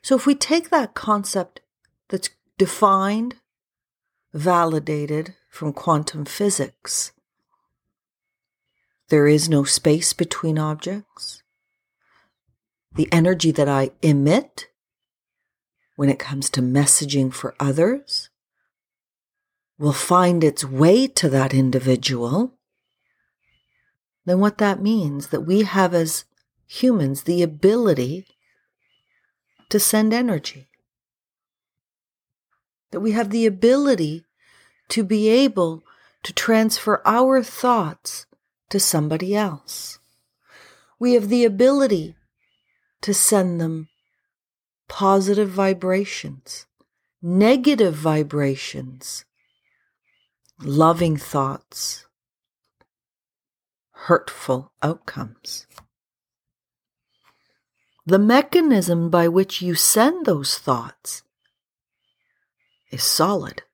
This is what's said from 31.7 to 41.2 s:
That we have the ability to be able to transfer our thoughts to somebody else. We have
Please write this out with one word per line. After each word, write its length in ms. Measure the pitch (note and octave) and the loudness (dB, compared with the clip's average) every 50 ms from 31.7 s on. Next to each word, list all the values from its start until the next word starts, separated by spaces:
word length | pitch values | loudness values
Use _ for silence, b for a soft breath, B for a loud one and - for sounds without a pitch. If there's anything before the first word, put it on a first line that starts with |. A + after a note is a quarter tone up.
| _ _ _ _ _ _ _ _ _ _ _ _ _ _ _ _ _ _ _ _ _ _ _ _ | _ _ _ _ _ _ _ _ _ _ _ _ _ _ _ _ _ _ _ _ _ _ _ _
That 100 | - E3+ | -10 -6
we 100 | G3+ A3 | -4 -2
have 200 | G#3 A#3 A#3+ G3 | -2 -2 -2 -2
the 140 | G#3 A#3 A3+ | -2 0 0
ability 800 | A3 G3 F#3 A3 A#3 C4 C#4+ C#4+ C#4+ B3+ F3 D#3+ D3 D#3 E3+ _ _ _ b b b b b b b b b b _ | 0 0 2 4 4 4 4 2 0 0 0 -2 -6 -6 -10 _ _ _ b b b b b b b b b b _
to 140 | - A#3 G#3+ | -4 -4 -2
be 240 | F3+ A3 G#3+ G#3+ | 0 0 2 2
able 560 | G#3+ A3+ B3+ C#4 C4+ - F#3+ F3 E3 D#3+ D#3+ _ b b b b b b b b | 4 4 4 4 2 2 0 -2 -2 -2 -8 _ b b b b b b b b
to 80 | - | -10
transfer 720 | - - - - A3+ A3 A3 A3 - - - G#3+ G#3 - - | -8 -4 0 2 2 2 2 0 -2 -4 -2 -2 -2 0 0
our 380 | - G#3+ A#3+ B3+ C4 C4 C4 A#3 | 0 2 2 2 2 2 0 0
thoughts 840 | - - - - B3 B3 A3+ F3 D#3 E3+ _ _ - - - - _ _ _ _ _ _ _ _ _ | -4 -10 -4 0 0 0 0 -2 -4 -8 _ _ -14 -14 -14 -18 _ _ _ _ _ _ _ _ _
to 100 | - G3 | -4 -2
somebody 560 | - - - D#3 D3+ D3+ D#3+ D#3 F#3 F#3 G3+ | -2 0 0 -2 -2 -2 -4 -6 -4 -4 -2
else. 640 | G#3 G#3+ F#3+ D#3 C#3 _ - - - - - - _ _ _ _ _ _ _ _ _ b b b b b b b b b b b b | -2 -2 -4 -6 -10 _ -18 -16 -16 -16 -16 -18 _ _ _ _ _ _ _ _ _ b b b b b b b b b b b b
We 140 | A#3 B3 B3 | 0 2 4
have 140 | A#3 | 2